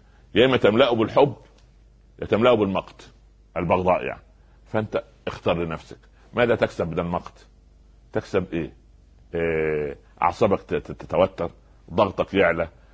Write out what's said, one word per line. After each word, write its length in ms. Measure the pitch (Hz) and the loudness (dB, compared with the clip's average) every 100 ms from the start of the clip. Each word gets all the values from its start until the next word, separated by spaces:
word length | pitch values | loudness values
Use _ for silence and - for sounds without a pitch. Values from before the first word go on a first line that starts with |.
| _ _ _ 101 | _ _ _ 2
يا 100 | 131 | 4
إما 120 | 120 | 4
تملأه 380 | 104 110 131 117 | 4 4 4 2
بالحب 400 | 107 - 143 - - _ _ _ _ _ _ - | 2 2 2 0 -18 _ _ _ _ _ _ -14
يا 40 | 85 | -2
تملأه 280 | 104 123 | 2 4
بالمقت، 600 | 117 98 90 - - - _ _ _ _ 85 | 4 2 -2 -8 -14 -20 _ _ _ _ -6
البغضاء 460 | 85 92 90 82 | 0 2 2 0
يعني. 180 | 65 - - _ _ _ _ | -2 -10 -16 _ _ _ _
فأنت 380 | 110 107 - - _ - | -6 -4 -6 -8 _ -14
اختار 360 | - 110 85 | -6 -4 -2
لنفسك، 340 | 82 78 - - _ _ _ | -4 -8 -14 -20 _ _ _
ماذا 220 | 110 120 113 | -2 0 0
تكسب 360 | 113 - 87 | -2 -4 -6
من 80 | 80 | -4
المقت؟ 480 | 85 87 - - - _ _ _ _ _ _ | -4 -6 -8 -16 -20 _ _ _ _ _ _
تكسب 320 | 110 - 98 90 | -8 -4 -4 -4
إيه؟ 200 | 82 73 - _ _ _ _ - 85 | -6 -8 -12 _ _ _ _ -10 -4
إيه، 640 | 82 80 78 76 73 69 - - | -2 -2 -2 -2 -6 -10 -18 -4
أعصابك 400 | 85 85 110 95 | -2 0 0 0
ت-، 120 | - | -2
ت-، 180 | 78 - | -6 -6
تتوتر، 580 | 69 - 82 - - 85 - _ _ - | -14 -4 0 0 0 -8 -10 _ _ -6
ضغطك 400 | 85 101 98 - | -2 0 -2 -2
يعلى، 340 | 95 87 82 82 - - | 2 2 0 -6 -10 -20